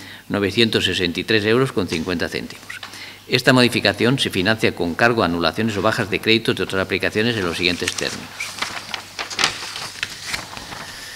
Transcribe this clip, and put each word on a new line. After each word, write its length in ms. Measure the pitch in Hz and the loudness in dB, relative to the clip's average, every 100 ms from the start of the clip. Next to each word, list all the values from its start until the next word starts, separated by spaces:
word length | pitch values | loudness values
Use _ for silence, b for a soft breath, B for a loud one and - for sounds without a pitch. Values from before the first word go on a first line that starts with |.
| B B B | B B B
novecientos 560 | 107 101 95 113 107 | 0 2 4 2 2
sesenta 360 | 95 87 90 85 | 0 0 0 -2
y 40 | |
tres 200 | 90 113 | 0 2
euros 280 | 104 113 131 | 4 4 2
con 160 | 123 87 | 0 -2
cincuenta 400 | 87 80 90 82 | -2 -2 -2 -2
céntimos. 520 | 69 58 - - - B B B B B | -4 -8 -12 -16 -16 B B B B B
Esta 240 | 127 135 | 2 6
modificación 680 | 127 120 113 101 95 110 135 | 6 6 4 2 4 4 2
se 120 | 104 | 2
financia 440 | 98 92 110 113 | 2 2 4 2
con 200 | 82 87 | 0 -2
cargo 280 | 80 120 117 | 2 4 4
a 40 | 92 | 2
anulaciones 500 | 85 82 80 110 101 | 2 0 0 0 2
o 60 | |
bajas 260 | 98 110 101 | 2 2 0
de 120 | - | 0
créditos 360 | - 113 110 110 | 4 4 4 0
de 60 | |
otras 180 | 92 95 | 0 0
aplicaciones 560 | 92 92 90 101 113 110 | 0 0 0 0 0 0
en 80 | |
los 120 | 92 80 | -2 0
siguientes 360 | 87 87 - | 0 0 -2
términos. 380 | - 71 - - - - - - - - - - - - - - - - - - - - - - - - - - B B B B | -2 -4 -6 -10 -10 -10 -8 -8 -8 -10 -10 -10 -12 -8 -2 -2 -2 -10 -10 -12 -8 -10 -8 -8 -8 -8 -14 -14 B B B B